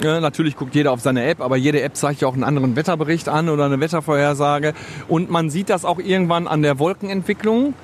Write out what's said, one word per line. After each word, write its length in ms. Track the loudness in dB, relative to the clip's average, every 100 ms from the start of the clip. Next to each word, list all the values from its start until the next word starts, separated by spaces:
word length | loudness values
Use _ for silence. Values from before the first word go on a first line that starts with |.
Ja, 160 | 0 0
natürlich 380 | 0 0 -2 -2
guckt 180 | -2
jeder 180 | 2 2
auf 80 | 2
seine 260 | 0 0 0
App, 160 | 0
aber 140 | 0 2
jede 240 | 2 2
App 120 | -2
zeigt 280 | -2 -2 0
ja 60 | -2
auch 40 |
einen 120 | 0
anderen 300 | 0 2 2
Wetterbericht 540 | 2 0 -2 0 -2 0
an 220 | 0 2
oder 160 | 2 2
eine 140 | 0
Wettervorhersage. 920 | 0 -2 0 2 2 2 2 2 0 -4 -10 -14 -2
Und 220 | 0 0
man 200 | 0 0
sieht 180 | -2 -2
das 160 | -2
auch 140 | 0 -2
irgendwann 500 | 0 0 2 0 0
an 140 | 0
der 160 | 2 2
Wolkenentwicklung. 960 | 0 -2 -4 -4 -2 -2 0 2 0 -4